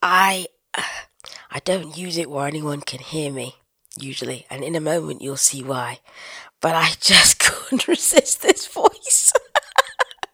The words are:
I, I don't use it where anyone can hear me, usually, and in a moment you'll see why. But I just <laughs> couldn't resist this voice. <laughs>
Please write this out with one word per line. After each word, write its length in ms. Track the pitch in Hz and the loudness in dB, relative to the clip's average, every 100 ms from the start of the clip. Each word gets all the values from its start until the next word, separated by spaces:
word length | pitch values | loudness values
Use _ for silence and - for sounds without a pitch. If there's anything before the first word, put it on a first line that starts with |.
I, 460 | 180 185 190 190 175 _ _ - - - - _ - - - | 4 4 4 2 -4 _ _ -8 -6 -8 -14 _ -20 -20 -12
I 80 | - | -8
don't 340 | - 185 160 156 | 0 -2 -2 -10
use 200 | 180 165 | -6 -4
it 120 | 156 | -2
where 180 | 143 143 | -2 -2
anyone 340 | 151 151 147 | -2 -4 -4
can 180 | - 127 | -6 -10
hear 320 | - 156 147 | -8 -4 -4
me, 240 | 135 123 - _ _ _ - | -4 -8 -12 _ _ _ -12
usually, 460 | 135 131 123 127 - | -10 -8 -8 -8 -10
and 140 | 131 | -8
in 120 | 143 170 | -4 -2
a 60 | |
moment 400 | 156 170 156 139 | 0 -2 -2 -8
you'll 160 | 135 139 | -8 0
see 260 | - 139 | 0 -2
why. 360 | 131 131 123 - _ - - - - _ | -6 -4 -4 -8 _ -20 -18 -18 -20 _
But 140 | 160 165 | 0 2
I 160 | 160 - | 2 0
just 400 | - 196 - - | 2 4 4 4
<laughs> 0 | |
couldn't 480 | - - - 262 - | 2 0 -2 -2 0
resist 540 | 349 - 330 - - | 0 4 4 4 0
this 260 | - - - | 2 0 0
voice. 680 | - - - - - - 494 | 2 2 2 0 4 4 2
<laughs> 880 | - 622 - - 554 - 508 - - | 0 -4 -2 0 0 0 -6 -4 -14